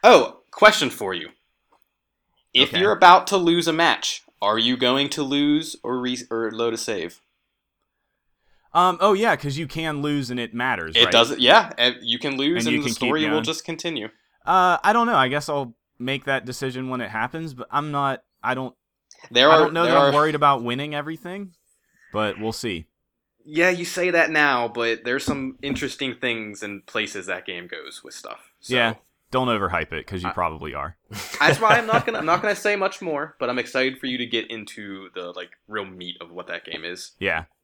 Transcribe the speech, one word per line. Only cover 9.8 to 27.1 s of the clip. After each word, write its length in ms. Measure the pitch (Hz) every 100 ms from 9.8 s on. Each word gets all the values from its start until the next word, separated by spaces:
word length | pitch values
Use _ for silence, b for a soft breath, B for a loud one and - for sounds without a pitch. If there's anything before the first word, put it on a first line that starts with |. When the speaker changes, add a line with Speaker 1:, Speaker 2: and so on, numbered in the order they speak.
| 160 147
Speaker 2:
lose 280 | 147 147 123
and 80 | 123
it 140 | 117
matters, 420 | 117 127 110 80 98
Speaker 1:
It 80 | 117
Speaker 2:
right? 60 |
Speaker 1:
doesn't, 300 | 117 117 139
yeah, 300 | 120 113 202 -
and 200 | 123 123
you 160 | 113 120
can 180 | 147 135
lose 280 | 143 175 117
Speaker 2:
And 20 |
Speaker 1:
and 100 | -
Speaker 2:
you 0 |
Speaker 1:
the 60 | -
Speaker 2:
can 60 | 113
keep 0 |
Speaker 1:
story 280 | 127 - 156
will 60 |
Speaker 2:
going. 120 | 151
Speaker 1:
just 220 | 156 156 -
continue. 440 | 160 175 147 107 _ _ _ -
Speaker 2:
Uh, 320 | 185 180 175
I 100 | 196
don't 140 | 233 233
know. 80 | 202
I 120 | 131
guess 220 | 147 143
I'll 260 | 143 127 - _ _
make 240 | 123 135 139
that 200 | 135 123
decision 440 | 123 135 127 131
when 120 | 127
it 80 | 107
happens, 440 | 110 120 160 160
but 140 | 123 -
I'm 220 | 143 151
not, 320 | 143 139 135 _ _
I 120 | 120 127
don't, 180 | 131 _ _ _ _ B B
Speaker 1:
There 200 | 120 139
Speaker 2:
I 40 | 160
Speaker 1:
are, 40 | 151
Speaker 2:
don't 80 |
know 100 | 165
Speaker 1:
there 100 | 170
Speaker 2:
that 60 | 139
I'm 120 | 139
Speaker 1:
are 40 | 143
Speaker 2:
worried 180 | 156 151
about 280 | 147 135
winning 320 | 120 123 147 147
everything, 580 | 147 160 175 190 196 175 _ _ _ _ _
but 260 | 104 107 95
we'll 140 | 110
see. 340 | 110 117 87 80 _ _ _ _ _
Speaker 1:
Yeah, 260 | 151 151 180
you 140 | 180 170
say 240 | - 180
that 180 | 170 156
now, 360 | 156 147 127 117
but 340 | 120 117 113
there's 200 | 123 135 -
some 320 | 143 131 131
interesting 540 | 143 135 139 - 135 120
things 480 | 127 117 107 101
and 220 | 104 101 -
places 400 | 113 104